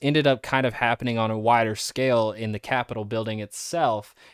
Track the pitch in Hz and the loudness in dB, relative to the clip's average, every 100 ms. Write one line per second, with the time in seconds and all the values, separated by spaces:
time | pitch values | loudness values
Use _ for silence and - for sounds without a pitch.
0 | 139 151 143 127 - 131 127 - 120 117 | 0 2 4 2 0 0 0 0 0 0
1 | 123 113 110 110 113 117 113 107 - - | -2 0 0 0 4 4 4 -2 -6 -2
2 | 131 120 110 104 110 104 - 127 120 117 | 2 4 2 -2 -6 -6 -2 -2 -2 -8
3 | 104 110 113 110 104 - - 170 139 110 | -4 -4 -4 -6 -8 -12 -6 0 0 0
4 | - _ - | -6 _ -20